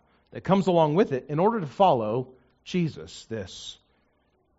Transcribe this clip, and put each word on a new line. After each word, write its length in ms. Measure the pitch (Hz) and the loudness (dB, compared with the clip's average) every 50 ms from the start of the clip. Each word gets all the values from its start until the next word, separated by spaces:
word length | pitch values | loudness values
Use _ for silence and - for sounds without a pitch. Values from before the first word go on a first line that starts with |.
| _ _ _ _ _ _ | _ _ _ _ _ _
that 120 | - 117 - | -16 -8 0
comes 240 | - 190 196 160 | 2 2 2 4
along 260 | 185 175 170 160 147 147 | 2 4 4 4 4 4
with 200 | 185 226 - 139 | 2 2 0 0
it 120 | 127 - - | -6 -4 -4
in 100 | 147 156 | -2 0
order 200 | 185 220 226 220 | 0 0 0 -2
to 80 | 160 | -6
follow 600 | 131 - - 196 180 147 117 107 107 110 131 127 - - _ _ _ _ _ - | -6 0 2 4 4 4 2 0 -2 -2 -4 -4 -8 -14 _ _ _ _ _ -14
Jesus, 640 | - - 180 170 151 - - 80 - - - - | -6 -2 -2 -2 -2 -4 -8 -16 -16 -18 -20 -14
this 540 | - 110 110 92 - - - - - - _ _ _ _ _ _ _ _ _ _ _ _ _ _ _ _ | -12 -10 -10 -10 -10 -14 -16 -16 -18 -18 _ _ _ _ _ _ _ _ _ _ _ _ _ _ _ _